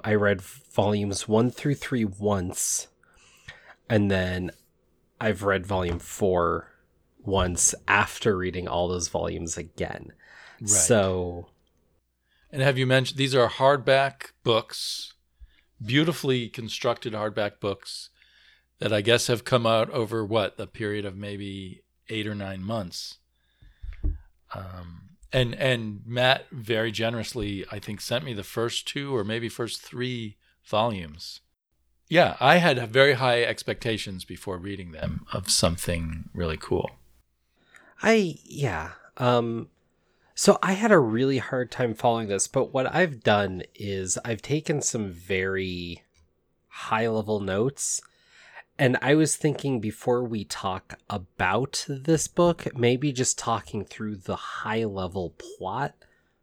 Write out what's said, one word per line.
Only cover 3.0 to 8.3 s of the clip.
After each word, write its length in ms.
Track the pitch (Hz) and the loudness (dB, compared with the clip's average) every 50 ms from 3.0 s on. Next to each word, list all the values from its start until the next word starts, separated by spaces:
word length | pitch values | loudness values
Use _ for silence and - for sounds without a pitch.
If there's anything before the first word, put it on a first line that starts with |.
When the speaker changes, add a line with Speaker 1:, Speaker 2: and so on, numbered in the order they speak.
| _ _ _ _ _ _ _ _ _ - - - - - - _ _ - | _ _ _ _ _ _ _ _ _ -20 -20 -20 -20 -20 -20 _ _ 2
Speaker 1:
and 200 | 117 107 104 98 | 2 4 4 4
then 420 | 98 92 92 92 92 92 90 85 - _ _ _ _ _ _ _ _ _ _ _ _ - | 2 2 0 0 -2 -2 -4 -6 -8 _ _ _ _ _ _ _ _ _ _ _ _ -4
I've 220 | 117 110 101 92 | -2 -2 -2 0
read 240 | 101 101 98 95 90 | 2 2 2 2 0
volume 320 | - 98 92 90 87 85 85 | 0 0 0 0 0 -2 -4
four 760 | - - - - 104 95 92 87 85 82 85 82 - - _ _ _ _ _ _ _ _ _ _ | -6 -10 -4 0 2 4 4 4 4 2 2 -2 -4 -10 _ _ _ _ _ _ _ _ _ _
once 560 | - 101 95 95 92 90 87 85 - - - - - | -4 0 2 2 2 2 2 2 0 0 0 -2 0
after 520 | - 101 104 98 - - - - 117 | 2 4 4 4 2 -2 0 0 2